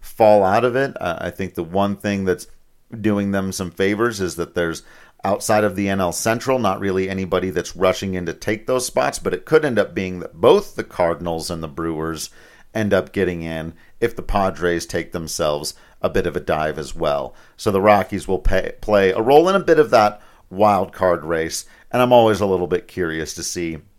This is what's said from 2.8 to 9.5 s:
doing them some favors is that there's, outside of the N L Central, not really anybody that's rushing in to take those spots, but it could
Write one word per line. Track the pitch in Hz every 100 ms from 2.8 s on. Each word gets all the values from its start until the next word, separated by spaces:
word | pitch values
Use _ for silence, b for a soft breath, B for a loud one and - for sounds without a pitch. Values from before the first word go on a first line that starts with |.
| _ 123
doing | 107 101 101
them | 98 95
some | 92 92
favors | - 98 104 120 104
is | 92 78
that | 82
there's, | - 85 80 b b b b
outside | 98 101 - 110
of | 107
the | 92 101
N | 98
L | 92
Central, | 82 117 117 131 131
not | 107 95
really | 98 95 95
anybody | 95 95 92 92
that's | 87 87
rushing | 85 92 92 101
in | 92 85
to |
take | 80 - 107 -
those | 127 123
spots, | - 131 -
but | -
it | -
could | -